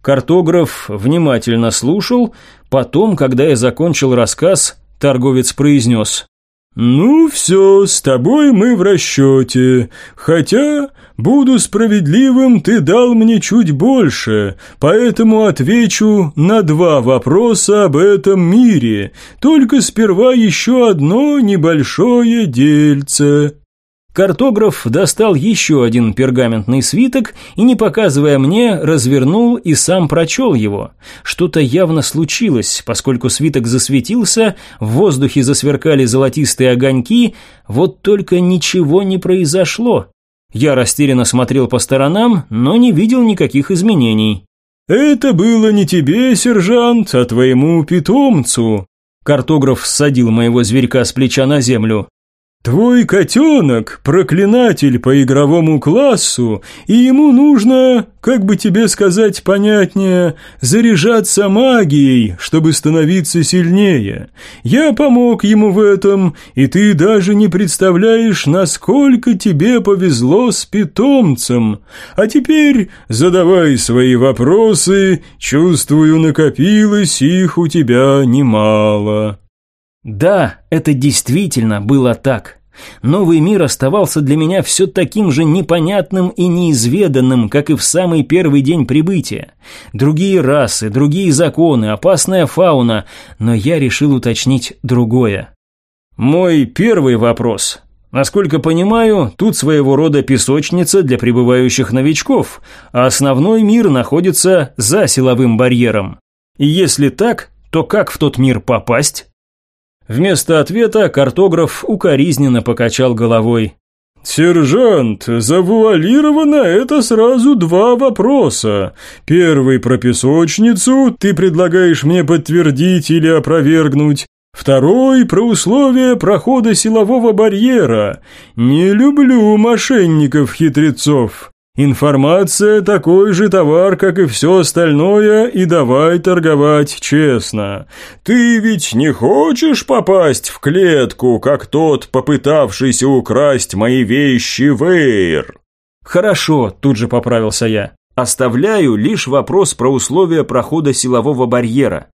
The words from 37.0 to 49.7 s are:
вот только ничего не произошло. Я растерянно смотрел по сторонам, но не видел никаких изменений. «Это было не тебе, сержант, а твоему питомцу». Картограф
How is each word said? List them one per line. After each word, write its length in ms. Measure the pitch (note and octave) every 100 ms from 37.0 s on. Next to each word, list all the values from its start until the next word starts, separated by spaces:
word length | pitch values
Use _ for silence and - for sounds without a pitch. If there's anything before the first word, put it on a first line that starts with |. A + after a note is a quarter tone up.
| B2 A#3 A#3 - - _ -
вот 340 | G#2+ F3+ -
только 360 | - G3+ F#3+ F3+
ничего 640 | F3+ F#3 - F#3 D3+ F3
не 140 | G3 F#3+
произошло. 920 | F#3 F#3 D#3+ F#3 F3 - A#3+ F3 - _ _ _ _
Я 220 | A2 D3 C3
растерянно 500 | A2+ - C#3+ B2+ A#2
смотрел 420 | B2 B2+ C3+ B2
по 120 | B2
сторонам, 640 | - C3+ C#3 F#3+ A#3+ G3 -
но 280 | A2 B2+ A3+
не 160 | B3
видел 280 | E3 A3 B3+
никаких 480 | A#3 G3 D3+ C#3 C#3
изменений. 760 | F#3 G#3 F#3 A#2 G#2+ G#2+ G#2 _ _ _ _ -
«Это 460 | G3+ D4 C#4+ C#4
было 400 | F3 G#3+ A3+ G#3+
не 120 | G#3 F3
тебе, 520 | F3+ C#3 G3+ B3+ A3+
сержант, 760 | B3 A3 F3 A#3+ A#3+ A#3 G#3
а 120 | B2 B2
твоему 580 | A#2+ C3 B2+ D3+ E3+
питомцу». 1000 | D3+ F3 D#3 B3 C#4 F3+ A#2 - A2+ G#2 G2 _ _ _ -
Картограф 600 | C#3+ B2+ D#3 C3+